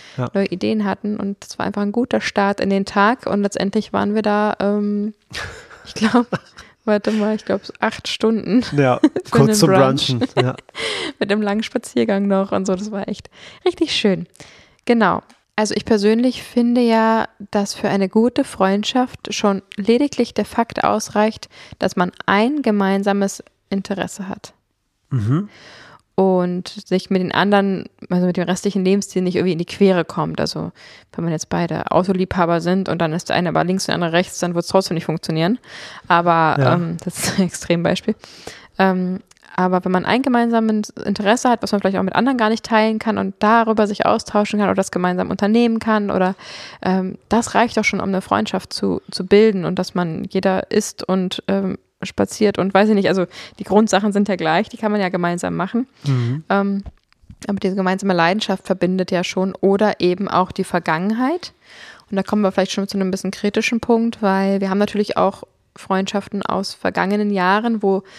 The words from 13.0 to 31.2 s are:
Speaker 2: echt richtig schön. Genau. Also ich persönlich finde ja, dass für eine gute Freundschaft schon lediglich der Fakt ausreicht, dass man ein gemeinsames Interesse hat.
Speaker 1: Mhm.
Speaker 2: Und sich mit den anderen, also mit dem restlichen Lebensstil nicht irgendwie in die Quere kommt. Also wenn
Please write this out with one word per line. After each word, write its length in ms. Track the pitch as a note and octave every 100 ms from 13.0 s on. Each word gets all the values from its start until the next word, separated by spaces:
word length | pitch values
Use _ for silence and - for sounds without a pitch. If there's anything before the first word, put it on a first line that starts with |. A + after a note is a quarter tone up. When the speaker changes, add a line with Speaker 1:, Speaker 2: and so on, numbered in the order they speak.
| -
Speaker 2:
echt 200 | G3+ - - - - F#4
richtig 260 | F4 D#4
schön. 320 | - G#3+ F3 F3 - - - _ _
Genau. 380 | - A#3 G3 E3+ - _ _ -
Also 140 | G#3+
ich 120 | - -
persönlich 560 | G#3+ G3+ A3+ B3+ -
finde 400 | - B3 A#3+ A#3+
ja, 460 | A#3+ A3+ A3+ A3+ - - G#3
dass 220 | G#3 G3+
für 160 | - G#3+
eine 220 | G3 F#3+
gute 340 | A3 A#3 B3
Freundschaft 880 | C4+ - F#3+ G3+ G#3 B3+ B3+ - -
schon 280 | G#3 G#3 G3 - -
lediglich 580 | G3+ A#3 C#4+ - A#3+
der 100 | -
Fakt 400 | G#3 - A3+ -
ausreicht, 640 | - G#3 - G#3 G#3+ - - - - -
dass 180 | F#3 -
man 160 | F3+ - -
ein 340 | G3 A#3 D4+
gemeinsames 800 | B3 G#3 F#3+ G3 G3+ G3 G3 - - _ _
Interesse 580 | G3 - G3 - - F#3+
hat. 240 | - - _ _ _ _ _ _
Speaker 1:
Mhm. 400 | C3 G#2 D3 G#3 - - - - - _
Speaker 2:
Und 540 | - F#3+ F#3 F3+ F3+ -
sich 400 | - - F#3 -
mit 140 | F#3+
den 100 | F#3
anderen, 540 | - G3 G3+ G3 F#3 - - -
also 160 | F3+ F3+
mit 100 | F3+
dem 80 |
restlichen 400 | E3+ F3+ G3+ G3
Lebensstil 380 | F#3 G3+ G3 F#3
nicht 140 | F3+ F3+
irgendwie 160 | F3+
in 60 | E3
die 60 |
Quere 400 | E3+ - G3 F3+
kommt. 360 | E3 - D#3 D#3+
Also 320 | D#3 E3+ E3+ - - - _
wenn 120 | -